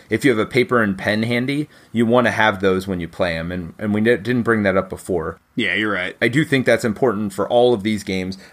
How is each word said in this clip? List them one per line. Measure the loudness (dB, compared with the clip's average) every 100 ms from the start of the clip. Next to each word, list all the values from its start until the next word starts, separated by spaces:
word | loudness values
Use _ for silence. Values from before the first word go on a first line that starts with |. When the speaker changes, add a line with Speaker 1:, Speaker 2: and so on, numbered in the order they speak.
| -4
Speaker 1:
if | 0 2
you |
have | 2
a | 0
paper | 0 2 2
and | 2 -2
pen | -2 -2
handy, | 0 -2 -2 -4 -6 -12 _
you | 0 2
wanna | 4 2
have | 2 2 2
those | 2 0 -2
when | -6
you | -6
play | -4 -4 -4
'em, | -6
and, | -8 -10 -8
and | -4
we | 0
n-, | 2 2
didn't | 0 0
bring | 2 2
that | 2 0
up | -2
before. | -6 -4 -4 -4 -10 _ -4
Speaker 2:
Yeah, | -2 0
you're | -2
right. | -2 -6 -2
Speaker 1:
I | 0
do | 0
think | 2 2 2
that's | 2
important | 0 0 0 0 -4
for | -4 0
all | 4 4
of | 2
these | -2 -4
games. | -4 -4 -4 -8 -8